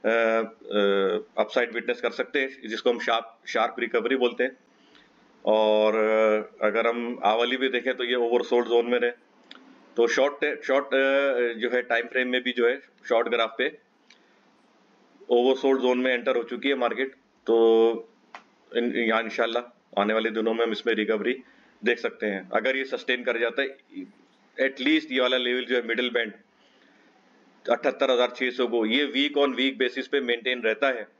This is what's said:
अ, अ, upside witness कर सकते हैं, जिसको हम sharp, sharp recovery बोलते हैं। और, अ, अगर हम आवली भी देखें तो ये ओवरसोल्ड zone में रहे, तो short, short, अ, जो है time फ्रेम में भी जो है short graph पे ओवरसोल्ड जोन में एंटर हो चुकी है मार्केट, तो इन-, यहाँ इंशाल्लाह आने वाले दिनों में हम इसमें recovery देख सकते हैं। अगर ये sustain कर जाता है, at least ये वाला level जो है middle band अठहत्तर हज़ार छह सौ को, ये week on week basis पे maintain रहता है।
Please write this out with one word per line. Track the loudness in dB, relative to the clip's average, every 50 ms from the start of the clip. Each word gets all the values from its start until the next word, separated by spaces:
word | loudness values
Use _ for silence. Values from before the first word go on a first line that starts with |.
| 0
अ, | 2
अ, | 2 2 2 2 2 2 0 -2 -8 _ -12 -2 0 2 4 4 4 4 2 2 0 -2 -4 -6 _ -4
upside | -4 0 0 -2 -2 0 -4
witness | -8 -4 -4 -6 -2
कर | -4 -6
सकते | -4 -4 -8 -2 -2 -2
हैं, | -2 -2 -6 -12 -12 -10
जिसको | -10 -2 0 0
हम | 0 0
sharp, | -2 -2 -2 -2 -2 -6 -20 _ _ -4
sharp | -2 0 0 0 -2 -4
recovery | -6 -2 -2 -2 0 0 0
बोलते | 2 0 0 0 0 -2
हैं। | -2 -2 _ _ _ _ _ _ _ _ -20 _ _ _ _ _ _ _ _ _
और, | 2 4 4 4 4 4 4 4 4 2
अ, | 2 2 2 4 4 4 4 2 2 -2 -6 -8 -2 -2
अगर | 0 0 2 0
हम | 0 0 -2 -4 -6 -6 -2 0
आवली | 2 2 2 2 0 0
भी | -2 -2 -2
देखें | -2 -2 -2 -2 -4
तो | -2 -2
ये | -2 0
ओवरसोल्ड | 0 0 2 0 0 0 2 2 0 2
zone | 4 2 2 2
में | 2 0 0
रहे, | 0 -2 -2 _ _ _ _ _ _ _ -20 -20 -20 -20 -20 -20 -20 _ 0
तो | 2 2
short, | 2 4 2 0 0 0 -2 -4 -4 -4 -6 -2
short, | 0 0 0 0
अ, | 0 0 2 2 4 2 2 2 2 0 0 0 -2 -2 -4
जो | -4 -2
है | -2 -2
time | -2 0 -2 -2 -2
फ्रेम | -2 -2 -2 -2 0
में | -2 -2
भी | -2 -2
जो | -2 2 2 2
है | 2 0 -8 _ _ _ _ 0
short | 0 0 2 2
graph | 0 0 -2 -2 -2 -4
पे | -4 -4 -4 -10 _ _ _ _ _ _ -20 _ _ _ _ _ _ _ _ _ _ _ _ _ _ _ _ _ _ _ _ _ -4 0
ओवरसोल्ड | 2 2 4 2 0 2 2 2 2 2
जोन | 2 0 0 2
में | 0 0 0
एंटर | 0 0 0 -2
हो | -2
चुकी | -2 -4 -8 -4 -2 -2
है | 0
मार्केट, | 0 0 -2 0 -2 -6 -6 -6 _ _ _ _ _ _
तो | 2 4 4 6 6 6 6 6 4 2 0 -8 -14 _ _ _ _ _ -20 _ _ _ _ _ _ -4
इन-, | -2 -2 -2 -2
यहाँ | -2 0 0 0 0
इंशाल्लाह | 0 -2 -2 -2 -2 0 -2 -4 -6 -6 _ _ _ _ -2 0
आने | 0 2 2
वाले | 0 0 0
दिनों | -2 0 -2 -2 0
में | 0 0
हम | 0
इसमें | -2 -2 -2 -2 0
recovery | 0 0 0 0 0 0 -2 -4 -4 -8 -20 _ _ _ _ _ _ -2
देख | -2 -2 0
सकते | -2 -8 -6 -4 -4
हैं। | -4 -4 -6 -8 -2
अगर | -2 -2 0 0 -2
ये | -2 -4
sustain | -6 -6 -8 -2 -2 -2 -2
कर | 0 -4 -2 0
जाता | -2 -2 0 -2
है, | -4 -4 -6 -14 _ _ -16 -16 -16 -16 _ _ _ _ _ _ _ _ _ -2
at | -2 -2 -2 -2
least | 0 2 2 0 0 -2
ये | -2 0
वाला | 0 2 2
level | 0 0 0 -2 -2 -2
जो | 0 -2
है | -2
middle | 0 -2 -2 -2 -2 -2
band | -2 -2 -4 -4 -8 -16 _ _ _ _ _ _ _ _ _ _ _ _ _ _ _ _ _ _ _ _ _ _ _ _ _ -2
अठहत्तर | -2 0 0 -4 0 0 0 2
हज़ार | 2 2 2 0 -2
छह | -4 -6 -6
सौ | -2 -2 -2
को, | 0 0 0 0
ये | 2 0 0 0 0 0
week | -2 -2 0 2 2 2
on | 2 2 0
week | -2 -2 0 0
basis | -2 -2 -2 -6 -6
पे | -2 -2 -2
maintain | 0 -2 -4 -2 -2 -4 -4 -2
रहता | 0 -2 0 0 0
है। | -2 -2 -2 -8 -14 _